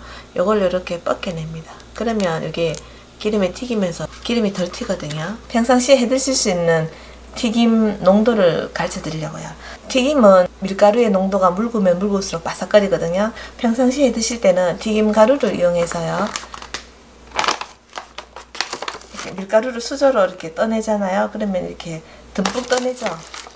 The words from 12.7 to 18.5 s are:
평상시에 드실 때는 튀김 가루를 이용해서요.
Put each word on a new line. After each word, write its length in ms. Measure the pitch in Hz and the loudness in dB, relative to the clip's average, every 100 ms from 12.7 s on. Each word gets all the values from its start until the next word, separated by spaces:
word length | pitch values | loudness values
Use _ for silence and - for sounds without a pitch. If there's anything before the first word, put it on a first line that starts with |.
| 208 196 180 165 175 - - - - | 4 4 0 0 0 -2 -4 -14 -4
평상시에 560 | 240 226 254 277 269 | 0 2 2 4 2
드실 300 | 226 226 233 | 2 -2 0
때는 360 | 196 180 180 160 | 2 4 2 0
튀김 340 | 226 214 214 | -2 2 2
가루를 420 | 214 220 277 220 196 | 4 4 4 0 0
이용해서요. 720 | 175 175 170 175 165 165 208 - - - - - - - - - - - - - - - _ - - - - - - | 0 2 -2 -4 -4 -4 -4 -6 -12 -16 -14 -14 -16 -20 -20 -20 -12 -4 -4 -4 -8 -18 _ -18 -18 -18 -18 -20 -14